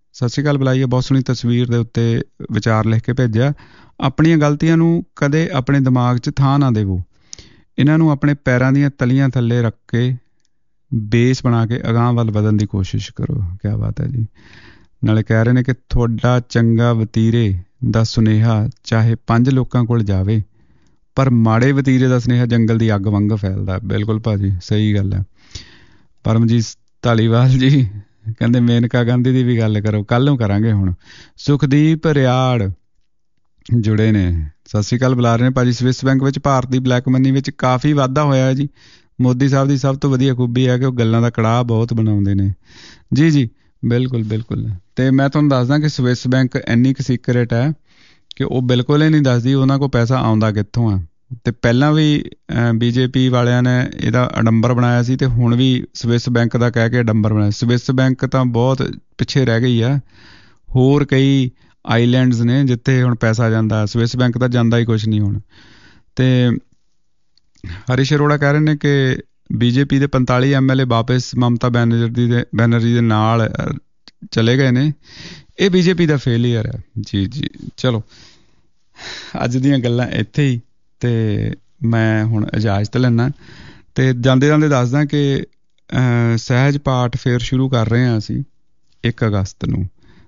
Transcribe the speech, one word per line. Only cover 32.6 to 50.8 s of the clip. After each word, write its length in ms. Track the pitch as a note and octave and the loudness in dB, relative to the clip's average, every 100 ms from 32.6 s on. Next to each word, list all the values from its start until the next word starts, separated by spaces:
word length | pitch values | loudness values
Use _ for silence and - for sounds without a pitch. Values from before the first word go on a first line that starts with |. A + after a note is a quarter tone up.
| F#2+ F2 _ _ _ _ _ _ _ _ - A#2+ | -2 -6 _ _ _ _ _ _ _ _ -4 -2
ਜੁੜੇ 320 | G#2+ G#2+ A2 | 0 0 2
ਨੇ, 380 | G#2+ F2+ E2+ D2+ - - | 2 0 -2 -6 -12 -8
ਸਤਿ 180 | G#2 | -4
ਸ਼੍ਰੀ 140 | G2 A#2+ | -2 -2
ਅਕਾਲ 180 | B2+ B2+ | 0 2
ਬੁਲਾ 200 | A#2+ A#2 | 2 2
ਰਹੇ 80 | |
ਨੇ 100 | B2+ | 2
ਭਾਜੀ। 180 | B2+ B2 | 2 0
"ਸਵਿਸ 340 | A#2 B2 B2 C3+ | 0 -2 0 0
ਬੈਂਕ 180 | C3+ | 0
ਵਿੱਚ 160 | C3+ C3+ | 0 -2
ਭਾਰਤੀ 400 | C#3+ C3+ B2+ C3 | 0 0 0 -2
ਬਲੈਕ 300 | B2+ B2 B2+ | 0 0 0
ਮਨੀ 220 | C3 C3+ | 0 2
ਵਿੱਚ 180 | C3+ C3+ | 0 -4
ਕਾਫੀ 440 | - B2+ B2+ D3 | -4 -2 0 0
ਵਾਧਾ 300 | D3 C3 C3+ | 0 0 0
ਹੋਇਆ 220 | D3 C3+ C3 | 0 2 0
ਹੈ 80 | |
ਜੀ। 160 | C3 C#3+ _ - - _ - | 0 -4 _ -20 -20 _ -2
ਮੋਦੀ 280 | B2+ B2 C#3 | 0 2 2
ਸਾਹਿਬ 180 | C3+ C#3 | 2 0
ਦੀ 100 | C#3 | 0
ਸਭ 200 | C3+ C3+ | -2 -2
ਤੋਂ 120 | C#3+ | 0
ਵਧੀਆ 240 | B2+ C3+ | 0 0
ਖੂਬੀ 340 | B2 B2 A#2+ B2+ | 0 -2 0 0
ਹੈ 100 | B2 | 0
ਕਿ 80 | C3 | -2
ਉਹ 80 | |
ਗੱਲਾਂ 280 | B2 A2+ A2+ | 0 0 2
ਦਾ 80 | A#2 | 0
ਕੜਾਹ 340 | - A2 A#2+ | 0 0 0
ਬਹੁਤ 300 | A#2+ A2+ A#2 | 0 -2 -2
ਬਣਾਉਂਦੇ 420 | A2+ A2 G#2 G2+ G2 | -2 0 0 0 0
ਨੇ।" 180 | G2 - _ - - - - | -2 -4 _ -20 -20 -20 -6
ਜੀ, 160 | B2+ E3 | 0 2
ਜੀ, 200 | D3 A#2 _ _ - A#2 | 2 0 _ _ -8 -2
ਬਿਲਕੁਲ, 380 | A#2+ B2+ A#2+ | -2 -2 -4
ਬਿਲਕੁਲ। 460 | G#2+ A2 A2+ G#2 A2+ F#2 _ - | -4 -6 -6 -8 -6 -10 _ -2
ਤੇ 160 | C3 | 0
ਮੈਂ 180 | C3 C#3 | 2 2
ਤੁਹਾਨੂੰ 200 | D3+ D3 | 2 2
ਦੱਸਦਾ 300 | C3 B2 D3 | 2 0 0
ਕਿ 100 | D3+ | -2
ਸਵਿਸ 380 | C#3+ B2 B2 B2+ | -2 -2 -2 0
ਬੈਂਕ 280 | B2+ B2+ C3+ - | 0 0 -2 -2
ਇੰਨੀ 260 | A#2 B2+ | 0 2
ਕੁ 100 | C3 | 0
ਸੀਕ੍ਰੇਟ 500 | C3+ B2 - B2 A#2 | -2 -4 -2 -2 0
ਹੈ 200 | A#2 C#3+ D3+ _ _ _ _ _ - | -2 -2 -4 _ _ _ _ _ -8
ਕਿ 80 | |
ਉਹ 180 | C3+ B2+ | -4 -2
ਬਿਲਕੁਲ 420 | B2+ B2 B2 D3 | 0 0 2 2
ਹੀ 60 | D#3 | 4
ਨਹੀਂ 120 | D#3 | 4
ਦੱਸਦੀ 320 | C3+ A#2+ A#2+ | 2 2 0
ਉਹਨਾਂ 260 | C#3 C3+ C3+ | 2 2 0
ਕੋਲ 100 | C#3 | 0
ਪੈਸਾ 280 | B2 A#2 C3 | 0 0 0
ਆਉਂਦਾ 340 | A#2 A2 A2 | 0 0 0
ਕਿੱਥੋਂ 400 | G#2+ G2+ A#2+ | -2 -4 -2